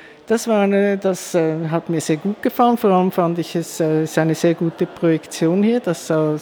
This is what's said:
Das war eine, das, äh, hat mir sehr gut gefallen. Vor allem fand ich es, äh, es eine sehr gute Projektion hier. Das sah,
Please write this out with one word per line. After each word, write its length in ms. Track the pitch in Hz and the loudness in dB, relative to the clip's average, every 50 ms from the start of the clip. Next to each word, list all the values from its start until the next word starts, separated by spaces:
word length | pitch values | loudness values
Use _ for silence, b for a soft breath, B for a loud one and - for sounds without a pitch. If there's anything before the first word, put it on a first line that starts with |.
| B B B B B - | B B B B B -2
Das 200 | 220 233 - 233 | -2 -2 0 0
war 160 | 220 208 202 | 0 2 2
eine, 340 | 196 202 196 202 202 202 196 | 2 2 2 2 2 0 0
das, 380 | 196 190 185 175 - - - | 0 -2 -2 -2 -6 -4 0
äh, 320 | 180 160 160 156 160 165 160 | 0 0 2 0 -2 -2 -2
hat 180 | 160 170 165 - | -2 -2 -2 -2
mir 140 | 165 160 | -4 -2
sehr 160 | - - 160 151 | 0 -2 -2 -2
gut 240 | - 196 208 - | -2 -4 -4 -2
gefallen. 360 | - 170 - - 247 240 240 233 | -2 -4 2 2 2 2 2 2
Vor 120 | - 208 | 2 2
allem 220 | 190 185 180 190 | 4 4 2 2
fand 260 | - - 175 165 170 170 | 0 0 0 0 0 -2
ich 180 | 160 - - | -4 -4 -4
es, 240 | 175 165 - - - | -6 -6 -6 -4 -2
äh, 220 | 170 156 156 156 | -2 0 2 0
es 160 | 160 156 - - | 0 0 0 0
eine 160 | 160 160 160 | 0 2 0
sehr 220 | - - 170 165 | 2 2 0 2
gute 320 | - 180 165 160 - 185 170 | 2 0 -4 -2 -2 -4 -4
Projektion 760 | - - - 170 160 156 - - - - 175 160 170 196 | -4 -2 0 2 2 2 -2 -8 -6 -2 0 2 2 2
hier. 180 | 202 220 233 247 | 2 2 2 0
Das 280 | 247 - 170 - - - | 0 -2 -4 -4 -2 -2
sah, 260 | 165 156 156 151 151 151 | 0 0 2 0 0 -2